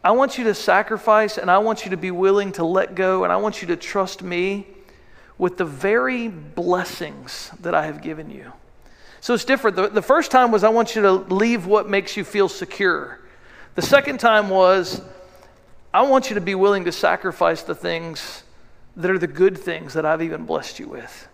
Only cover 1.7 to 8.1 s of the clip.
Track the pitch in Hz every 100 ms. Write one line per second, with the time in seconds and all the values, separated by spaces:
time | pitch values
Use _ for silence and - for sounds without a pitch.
1.7 | 214 190 185 185 175 190 202 196 180 165
2.7 | 185 - 190 185 185 180 185 214 - 175
3.7 | 170 - 202 190 - 185 175 185 202 202
4.7 | - - - - - - - 180 180 170
5.7 | 139 196 226 262 247 233 170 151 - 175
6.7 | 180 175 - 156 139 127 - - - 170
7.7 | 165 156 151 160